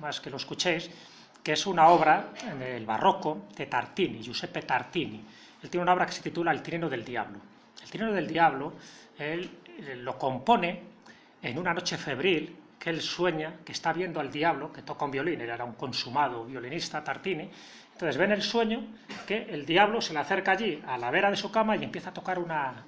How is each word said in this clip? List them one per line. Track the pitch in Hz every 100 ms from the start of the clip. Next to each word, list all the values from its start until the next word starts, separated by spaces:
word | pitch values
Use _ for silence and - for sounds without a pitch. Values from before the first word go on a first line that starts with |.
más | 151 135
que | 147
lo | 131
escuchéis, | - - 180 165 - - - - - -
que | -
es | 156 196
una | 175 160
obra | 175 160 175 208 - 226
en | 139
el | 127 123 110
barroco | 110 190 185 160 175 - -
de | 139
Tartini, | 127 117 - 165 113
Giuseppe | 113 113 180 160
Tartini. | - 127 123 180 117 107 - - - -
Él | 143
tiene | 175
una | 175
obra | 180 170
que |
se | -
titula | 165 165 170
El | 139
Trino | - 165 165
del | 127 113
Diablo. | 120 101 101 - - - -
El | -
Trino | 160 226
del | 196 151
Diablo, | 160 165 135 151 - - - - -
él, | 147 170 180 - - -
eh, | 151 123
lo | 123 -
compone | 139 127 165 233 175 208 - - - - - -
en | 147 127
una | 180 170
noche | 175 147
febril, | - 127 180 160 156 - - -
que | -
él | 160
sueña | - - 180 160 156 175
que | -
está | - 175
viendo | 160 185 156
al | 139
diablo, | 143 165 139 151
que | -
toca | - 147 143
un |
violín, | 135 156 139
él | 117
era | 117
un | 120
consumado | 110 135 117 127 135 143 120 113
violinista, | 131 123 165 165 156
Tartini. | 147 135 190 160 - - - - -
Entonces | - 165 131
ve | 196
en |
el | 208
sueño | - 233 220 233 - - - - -
que | 208 -
el | 160 139
diablo | 170 214 226
se | 220
le | 156
acerca | 135 190 190
allí, | 190 226 147 117
a | 127
la | 123
vera | 160 202
de | 196
su | 196
cama, | 220 220 202
y |
empieza | 139 180 -
a |
tocar | 180 175 180
una, | 175 160 135 117